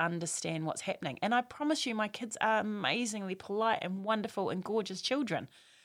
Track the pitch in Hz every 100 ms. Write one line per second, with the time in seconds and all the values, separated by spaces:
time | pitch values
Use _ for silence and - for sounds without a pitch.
0 | 170 170 165 - 165 160 156 - - -
1 | 147 123 208 240 247 - 294 302 254 220
2 | 214 - 233 - 220 220 214 208 - 226
3 | 240 208 190 185 - 202 226 - 180 190
4 | 202 220 - - 185 185 185 220 196 190
5 | - 269 254 160 - - - -